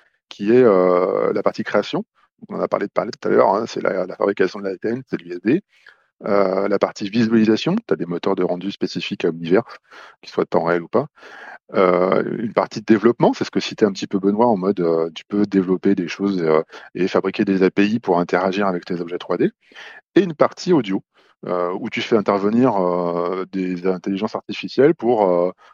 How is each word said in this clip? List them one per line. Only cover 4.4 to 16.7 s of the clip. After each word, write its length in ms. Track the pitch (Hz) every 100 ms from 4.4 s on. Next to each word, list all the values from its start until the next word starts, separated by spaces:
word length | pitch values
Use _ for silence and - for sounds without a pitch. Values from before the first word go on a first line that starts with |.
| 95 104
de 60 | 98
la 100 | 92
T 140 | 110
N, 120 | 123 131
c'est 140 | 117
l'U 100 | 85
S 80 | 87
D. 200 | 104 165 - _ _ _ _ _ -
Euh, 420 | 101 95 95 98
la 120 | 98
partie 300 | 95 - 101
visualisation, 680 | 113 110 113 110 110 - 95 -
t'as 80 | -
des 100 | 85
moteurs 300 | 87 98 95
de 80 |
rendu 280 | 87 90 92
spécifiques 520 | - 95 87 - 101
à 60 | 90
Omniverse, 480 | 82 82 98 - - _ - - _
qu'ils 80 | -
soient 160 | - 85
temps 200 | 87 82
réel 160 | 87
ou 80 | 85
pas. 180 | 113 147 _ - - - - _ -
Euh, 600 | 92 90 92 95 - -
une 120 | 110
partie 300 | - 95 -
de 40 | 107
développement, 460 | 110 113 117 170
c'est 140 | - -
ce 60 |
que 100 | 98
citait 240 | - - 104
un 80 |
petit 120 | 95 -
peu 140 | 98
Benoît, 280 | 98 104 120
en 100 | 101
mode, 240 | 92 101
euh, 280 | 85 82 82 82
tu 80 |
peux 220 | - 104 104
développer 500 | 95 90 90 98 95
des 140 | 85
choses, 320 | - 101 95
euh, 200 | 80 78 -